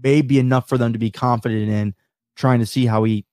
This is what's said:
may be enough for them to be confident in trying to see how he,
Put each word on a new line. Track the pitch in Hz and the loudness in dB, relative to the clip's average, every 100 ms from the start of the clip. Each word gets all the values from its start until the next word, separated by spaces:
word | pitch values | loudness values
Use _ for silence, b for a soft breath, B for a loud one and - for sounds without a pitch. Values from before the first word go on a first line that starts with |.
may | 131 147 | 0 2
be | 131 135 | 2 2
enough | 127 127 - | 2 0 0
for | 127 | -2
them | 117 | -2
to | 113 | -2
be | 113 | -4
confident | - 127 120 120 110 107 | -2 -2 -2 -2 -4 -2
in | 107 104 - _ _ _ - | -2 -4 -8 _ _ _ -4
trying | 127 123 | 0 2
to | 107 | 0
see | 135 120 | -2 0
how | 110 | 0
he, | 110 107 - | 0 -2 -6